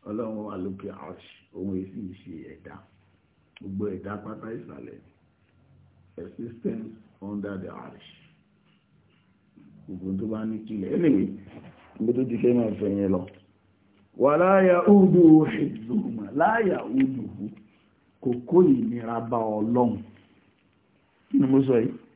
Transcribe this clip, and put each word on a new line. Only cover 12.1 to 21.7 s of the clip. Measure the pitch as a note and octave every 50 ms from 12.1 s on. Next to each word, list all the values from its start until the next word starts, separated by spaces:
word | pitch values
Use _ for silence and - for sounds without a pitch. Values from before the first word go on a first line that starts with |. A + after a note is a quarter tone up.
| A#2+
tó | B2 B2+
ti | B2+ A#2+ G#2+
fẹ́ | - B2 A#2+
máa | B2 A#2 A2
fẹ́ | G2+ F#2+ G#2 G2+
yẹn | G2 G2+ G2+ F#2+
lọ. | F#2+ F2+ F2+ - - - _ _ _ _ _ _ _ _ _ _ _ _ _ _ _ -
ولا | A2+ C#3 D3 D#3 F3 F#3 G3 G3
يؤوده | F#3+ F#3 F3+ F3 - - G#3 G3+ F#3+ F3+ D#3+ F3+ E3+ D#3+ D#3 D#3 D3+
حفظهما. | C#3 A2 G#2 - - - A2 - A2+ B2 G#3+ - - A#2 A2+ G#2 G2
لا | G#2+ C#3 D#3+ G3 A3 A#3
يؤوده. | A3+ F#3+ D#3+ C3 A2+ G#2 A2+ C3 C3+ C3+ C3 B2+ G#2+ G2 F#2+ G2 G2+ G#2 - - - _ _ _ _ _ _ _ _ _ _ _ -
Kò | C3 A#2+ A#2+
kó | B2 - F3 F3
ìnira | F#3 D#3 C3+ B2 A2 A2 A#2+ A#2+ A2+ A2+ A#2 A#2
bá | A#2 A#2 A#2+ A#2
Ọlọ́run. | A2 A2 G#2+ G#2+ G#2 A2+ A#2+ B2 B2 A#2+ G#2 F#2+ - - - - _ _ _ _ _ _ _ _ _ _ _ _ _ _ _ _ _ _ _ _ _ _
Kí | - C#3
ni | C#3 C3
mo | C3+ C3+
sọ | C3+ C3